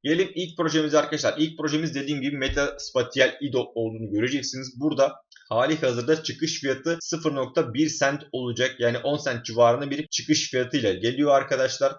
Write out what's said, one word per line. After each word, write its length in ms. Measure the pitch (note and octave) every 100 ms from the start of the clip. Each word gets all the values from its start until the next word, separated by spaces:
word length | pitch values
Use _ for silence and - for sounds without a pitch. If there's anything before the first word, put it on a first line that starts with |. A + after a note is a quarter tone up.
Gelelim 280 | C#3 E3+ F#3
ilk 220 | E3 F3+ -
projemize 420 | D#3+ D#3 D3+ D3+
arkadaşlar. 360 | C#3+ D3+ A2+ -
İlk 200 | D#3+ D#3+
projemiz 360 | D3+ D3+ D#3+
dediğim 260 | C3+ C#3 D3
gibi 160 | C3 C#3+
Metaspatial 960 | C3+ C#3+ C#3+ - - B2+ B2 C3+ B2+ -
ido 240 | C#3 B2 -
olduğunu 360 | A#2 A2+ A2 A2
göreceksiniz. 720 | G#2 B2 C#3 - C3 C3 B2
Burada 320 | D3 B2+ C3+ - _ - _
hali 280 | A2 C3+ D3+
hazırda 460 | C3+ A#2+ A#2 D#3
çıkış 380 | - A#2 D#3+ -
fiyatı 380 | C#3 C3 E3 E3
sıfır 340 | - D#3+ D#3
nokta 400 | C#3 B2+ - C3
bir 140 | A#2 D#3
sent 340 | - C#3 D3 -
olacak. 440 | C3 B2 A#2 C3 -
Yani 200 | A#2 A#2+
on 180 | C#3 D3
sent 280 | C#3+ A#2+
civarında 460 | A#2+ A2+ A#2 B2 C#3
bir 160 | C#3+ D#3
çıkış 440 | - A#2+ D3+ -
fiyatıyla 420 | B2+ A#2+ D3 G#2+
geliyor 380 | F#2 A2+ C3 D3
arkadaşlar. 600 | C#3 C3 C3 C3 - C#3